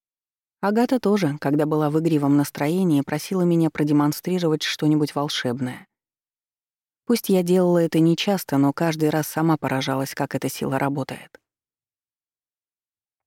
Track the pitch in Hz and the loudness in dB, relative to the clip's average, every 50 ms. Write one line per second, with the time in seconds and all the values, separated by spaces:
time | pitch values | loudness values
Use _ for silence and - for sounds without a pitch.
0 | _ _ _ _ _ _ _ _ _ _ _ - - 196 208 220 240 247 269 247 | _ _ _ _ _ _ _ _ _ _ _ -4 -2 0 2 2 2 2 0 0
1 | - 196 202 214 185 147 143 151 - 143 143 151 156 151 160 151 156 147 147 160 | 2 2 2 2 2 0 -2 -2 -2 0 0 2 2 2 0 0 0 2 0 0
2 | 160 170 160 147 143 139 143 143 143 - - - 143 147 165 185 190 180 156 143 | 0 2 2 2 2 4 4 2 2 0 -2 -4 -2 -2 0 0 2 2 2 2
3 | 135 - - 151 - - 196 185 180 175 170 165 165 160 - - 151 147 151 147 | 0 0 -4 -6 -6 -4 -2 0 2 2 2 2 2 0 0 0 0 2 2 2
4 | 147 147 147 - - - 180 185 175 160 156 151 - - - - - 151 151 151 | 2 2 0 -2 -4 -4 -2 0 0 0 0 0 -2 -4 -6 -2 0 2 2 2
5 | 151 143 - 151 143 151 - - - 131 120 131 131 127 123 - - _ _ _ | 0 0 -2 -4 -4 -4 -4 -4 -4 -4 -4 -4 -6 -8 -8 -10 -18 _ _ _
6 | _ _ _ _ _ _ _ _ _ _ _ _ _ _ _ _ _ _ _ _ | _ _ _ _ _ _ _ _ _ _ _ _ _ _ _ _ _ _ _ _
7 | _ - 240 226 - - 196 185 180 175 180 185 180 175 175 175 170 160 - 165 | _ -2 -2 -2 0 0 0 2 2 2 2 2 4 4 4 4 2 2 2 2
8 | 160 165 170 160 - - 202 180 - - - 139 139 139 139 - 170 170 160 160 | 4 4 2 2 0 -2 -2 -2 -2 -2 0 2 2 2 0 0 -2 -2 -2 0
9 | 156 151 151 156 151 - - - 160 165 160 151 - 135 131 135 135 - 135 135 | 0 0 0 0 -2 -4 -4 -2 0 2 0 0 0 -2 -4 -4 -2 -2 -2 -4
10 | 135 135 - - 143 139 - 135 - 135 - - 139 139 139 135 139 139 139 143 | -4 -6 -6 -6 -6 -4 -4 -6 -6 -6 -6 -6 -6 -4 -2 -2 -2 -2 -4 -4
11 | 131 - - - - - _ - _ _ _ _ _ _ _ _ _ _ _ _ | -8 -8 -10 -14 -16 -20 _ -20 _ _ _ _ _ _ _ _ _ _ _ _
12 | _ _ _ _ _ _ _ _ _ _ _ _ _ _ _ _ _ _ _ _ | _ _ _ _ _ _ _ _ _ _ _ _ _ _ _ _ _ _ _ _
13 | _ _ _ _ _ | _ _ _ _ _